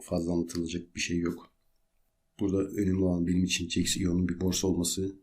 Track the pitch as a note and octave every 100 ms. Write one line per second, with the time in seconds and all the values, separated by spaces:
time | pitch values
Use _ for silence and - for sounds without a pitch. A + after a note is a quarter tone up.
0 | - F2 E2+ E2+ E2+ F2 E2 F2 - -
1 | - F2 E2+ - - _ _ _ _ _
2 | _ _ _ - G2 F#2+ - G#2 F#2+ F#2+
3 | F#2 F2 E2+ F2+ F#2 - E2+ F#2 E2+ F2
4 | F2+ F2 F2+ F2 F#2 F2+ F#2+ F2 E2+ -
5 | F#2+ -